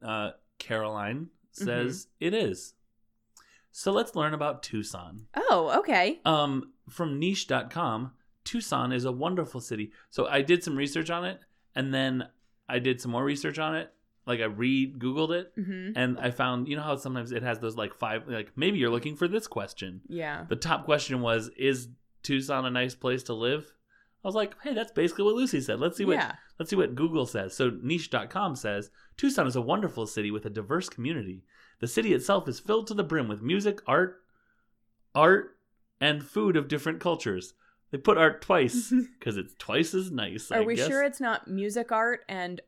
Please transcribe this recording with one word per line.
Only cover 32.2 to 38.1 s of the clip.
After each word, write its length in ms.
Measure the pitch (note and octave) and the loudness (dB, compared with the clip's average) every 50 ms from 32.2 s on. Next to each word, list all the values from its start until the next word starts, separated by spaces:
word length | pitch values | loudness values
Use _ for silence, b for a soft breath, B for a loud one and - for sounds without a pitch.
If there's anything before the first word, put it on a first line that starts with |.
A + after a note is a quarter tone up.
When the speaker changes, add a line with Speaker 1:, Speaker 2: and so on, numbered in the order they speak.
| - - G3+ F#3 - | 4 4 2 2 2
Speaker 1:
is 140 | C3 A#2 - | -2 -6 -6
filled 260 | - - G#3+ A3+ G#3+ | -2 0 0 0 0
to 80 | - G#3+ | 0 -2
the 80 | G#3 | -2
brim 240 | F3 D3+ D#3+ D#3 B2 | 0 2 0 0 0
with 160 | G#2+ G#2 G2+ | 0 -4 -4
music, 380 | A2+ C#3 F3+ G3+ G3+ G#3 G3 - - | 0 0 0 2 2 0 -2 -2 0
art, 380 | A#2 C3+ E3 F#3 F#3 - - _ _ _ _ _ _ _ _ _ _ _ _ _ _ _ _ _ _ - | 2 4 4 4 2 -2 -10 _ _ _ _ _ _ _ _ _ _ _ _ _ _ _ _ _ _ 4
art, 440 | C#3 D#3 F3 G3 G3+ - - - _ _ _ _ _ _ _ _ _ | 6 8 8 8 6 4 -2 -12 _ _ _ _ _ _ _ _ _
and 240 | C3+ D3+ D3 D3 C3+ | 2 2 2 0 -4
food 320 | - - G#3 G#3+ G3 E3+ | -4 -2 2 4 4 4
of 120 | D#3 C3+ C#3 | 4 2 2
different 320 | D3+ C#3 - D#3+ D#3+ - | -2 -2 -2 -4 -4 0
cultures." 540 | - F3 E3 - - A2 F#2+ F2+ - - - b b b b b b _ | 0 0 0 0 0 -2 -2 -2 -4 -10 -16 b b b b b b _
They 80 | - C3+ | -8 2
put 180 | - G#3+ | 4 6